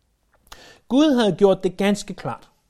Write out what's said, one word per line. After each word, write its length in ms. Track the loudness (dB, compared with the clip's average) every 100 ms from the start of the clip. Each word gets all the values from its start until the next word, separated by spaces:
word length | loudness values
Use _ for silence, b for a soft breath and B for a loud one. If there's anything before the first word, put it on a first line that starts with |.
| _ _ _ _ -20 B B B B
Gud 300 | 0 2 2
havde 180 | 0 2
gjort 280 | 2 2
det 120 | -4 -4
ganske 380 | -2 -2 -6
klart. 360 | -14 -12 -14 _ _